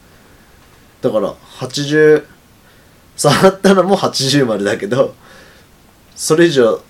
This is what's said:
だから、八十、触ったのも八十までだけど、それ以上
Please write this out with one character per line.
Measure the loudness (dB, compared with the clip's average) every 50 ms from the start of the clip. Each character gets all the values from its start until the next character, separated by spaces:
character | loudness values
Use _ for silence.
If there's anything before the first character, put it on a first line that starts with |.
| _ _ _ -20 _ _ -20 _ _ _ _ _ _ _ _ _ _ _ _ _
だ | -6 -4
か | -2 -2
ら、 | -4 -6 -10 -12 -20 -20 -18 -14
八 | -14 -10 -8 -8 -6
十、 | -2 0 2 4 4 4 2 0 -6 -20 _ _ _ _ _ _ _ _ _ _ _ _ _ _ _ -8
触 | -2 -2 0 0 2 2 2
っ | 2 2
た | 0 2 2
の | 2 2
も | 0 0
八 | 0 -2 -4 -4 -4 -4 -2
十 | 0 0 0
ま | 0 -2 -2
で | -2
だ | -4 -4 -4
け | -4
ど、 | -4 -2 -2 -2 -2 -4 _ -20 -20 -20 -20 -20 -20 -20 _ _ _ _ _ _ _ _ _ _ _ -16
そ | -10 -4 -2 2
れ | 2 2
以 | 2
上 | 2 2 2 2 0 -2 -8